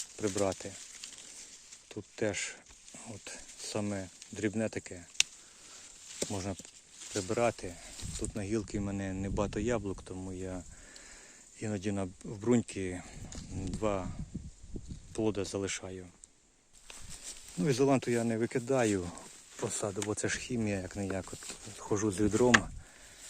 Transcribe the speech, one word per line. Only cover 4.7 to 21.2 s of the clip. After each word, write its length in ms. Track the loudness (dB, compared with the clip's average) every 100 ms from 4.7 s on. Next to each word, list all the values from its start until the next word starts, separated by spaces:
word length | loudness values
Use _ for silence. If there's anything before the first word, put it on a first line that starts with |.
| -2 -8 -12 -4 2 2 0 -20 -20 -18 -18 -18 -16 -10 -4 -2
можна 260 | -2 -2 -4 -8 -16 -20 -16 -4
прибрати. 600 | -2 0 4 4 4 -6 -8 -14 -8 -6 -4
Тут 160 | -4 -2
на 80 |
гілки 360 | 0 0 0 -2
в 20 |
мене 320 | -2 -2 -2
небагато 460 | -2 0 2 2 2
яблук, 420 | 0 0 0 -6
тому 300 | -6 -8 -6
я 300 | -6 -4 -6 -8 -14 -18 -18 -18 -18 -20 -20 -18 -6
іноді 320 | -2 0 0
на, 120 | 0
в 340 | -2 -6 -10 0
бруньки 640 | 6 6 4 -2 -2 -4 -8 -10 -10 -10 -6
два 560 | -4 -2 0 2 2 -2 -6 -6 -8 -8 -14 -10 -10 -8 -12 -6
плода 320 | 2 2 2 0
залишаю. 640 | 0 0 -2 -6 -10 -12 -16 -20 _ _ _ _ -20 -18 -14 -12 -12 -12 -12 -8 2
Ну, 120 | 4
ізоланту 420 | 6 8 6 6
я 120 | 4
не 140 | 4 2
викидаю 640 | 2 0 2 4 6 4 2 -6 -14 -16 -14 -4
в 60 |
посаду, 420 | -2 0 0 0 0
бо 100 | 0
це 140 | 0
ж 100 | 0
хімія, 400 | -2 0 2 2
як 160 | -2 -2
не 120 | 0
як. 260 | 0